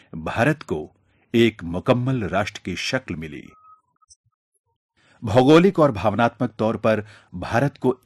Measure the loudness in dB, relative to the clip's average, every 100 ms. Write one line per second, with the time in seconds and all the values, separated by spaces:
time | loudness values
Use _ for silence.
0 | _ -12 -8 -2 -2 -2 -6 -10 -10 _
1 | _ _ _ 0 0 0 -8 -4 0 0
2 | -2 -4 -4 -4 -4 -8 -10 -10 -6 -8
3 | -8 -12 -12 -14 -20 _ _ _ _ _
4 | _ _ _ _ _ _ _ _ _ _
5 | _ _ 0 4 8 8 6 4 2 2
6 | -2 0 0 0 -6 -2 -4 0 0 -2
7 | -4 -16 _ -12 -4 0 -2 -2 -4 -4